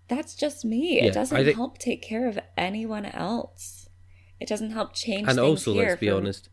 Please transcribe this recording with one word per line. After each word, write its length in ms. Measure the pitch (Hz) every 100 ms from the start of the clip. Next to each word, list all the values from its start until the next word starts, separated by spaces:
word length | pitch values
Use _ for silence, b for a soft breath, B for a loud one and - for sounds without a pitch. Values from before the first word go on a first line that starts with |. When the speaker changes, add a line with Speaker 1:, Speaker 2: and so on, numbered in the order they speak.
| -
Speaker 1:
that's 260 | 254 302
just 300 | - 294 285
me. 340 | 226 226 339 -
It 60 |
Speaker 2:
Yeah, 60 | 214
I 40 |
Speaker 1:
doesn't 300 | 185 262 285
Speaker 2:
think 120 | 143 226
Speaker 1:
help 220 | 262 -
take 240 | 240 -
care 240 | - 220 247
of 100 | 202 - -
anyone 480 | 180 214 220 214 202
else. 800 | - 175 233 - - - - - - b b b -
It 80 | -
doesn't 220 | 214 220
help 220 | 220 202
change 340 | - 226 202 208
Speaker 2:
And 80 | 127
Speaker 1:
things 20 |
Speaker 2:
also, 360 | 135 156 120
Speaker 1:
here 140 | 101 220
Speaker 2:
let's 100 | 180
be 80 | 104
Speaker 1:
for 80 | 98
Speaker 2:
honest. 320 | 101 - -